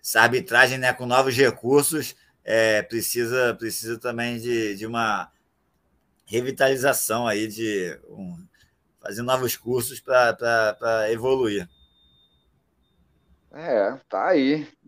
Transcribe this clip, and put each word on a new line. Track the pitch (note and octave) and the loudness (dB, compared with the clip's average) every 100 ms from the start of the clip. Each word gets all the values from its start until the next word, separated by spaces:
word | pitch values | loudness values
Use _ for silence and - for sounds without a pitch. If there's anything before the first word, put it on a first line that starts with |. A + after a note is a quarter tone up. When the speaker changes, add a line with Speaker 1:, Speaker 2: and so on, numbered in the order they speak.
Speaker 1:
essa | - A2 | -2 2
arbitragem, | A#2 B2 F#2 A#2 B2+ C3 | 4 2 0 4 4 4
né, | B2+ | -2
com | B2 | -2
novos | B2 B2+ C3+ B2 | 0 2 2 4
recursos, | C3+ - A#2 C#3+ C#3 D#3+ B2 - _ _ | 2 2 2 2 2 -2 -6 -12 _ _
é, | - A2+ A2 G#2+ | -2 2 4 2
precisa, | G2+ A2+ G2+ A#2+ A#2 B2+ B2 | 0 -6 -4 -4 -2 0 0
precisa | G2+ A2+ G#2+ A2+ A2+ | 0 -6 -8 -8 -6
também | B2 A#2 A#2 A#2+ | -6 -6 -6 -6
de, | A#2 A#2 A2 G2 | -4 -2 -2 -4
de | A2+ | -6
uma | A#2 A2+ G2+ F2 _ _ _ _ _ _ _ _ _ _ | -2 -2 -2 -6 _ _ _ _ _ _ _ _ _ _
revitalização | A2 B2+ - C3+ C3+ C3+ B2+ - A2+ A#2+ | -4 -4 0 0 2 2 0 -2 -2 0
aí, | G#2 A2 | -2 -4
de | G#2+ A2+ G#2 F2 D#2 - | -4 -4 -2 -4 -8 -18
um, | G#2 F#2+ E3+ F#3 _ _ _ _ _ | -16 -14 -14 -18 _ _ _ _ _
fazer | - G#2 | -14 -10
novos | A#2+ C3 B2+ - | -2 0 0 -4
cursos | A2+ B2 A#2+ B2+ | -4 -2 -4 -8
pra, | - B2+ A#2+ | 2 4 4
pra, | A2+ A#2 A#2 A2 | 2 0 2 2
pra | G#2 A#2 A2+ G#2+ | 0 0 0 2
evoluir. | A2+ B2 C3 A#2+ G2+ F2 _ _ _ _ _ _ _ _ _ _ _ _ _ _ _ _ _ _ - | 0 2 2 2 -2 -6 _ _ _ _ _ _ _ _ _ _ _ _ _ _ _ _ _ _ -14
Speaker 2:
É, | E3 A#2+ G2 C3 _ | -4 0 0 -4 _
tá | G2+ A2+ | -4 0
aí. | D3+ C3+ D3+ D3 _ | 2 2 0 -4 _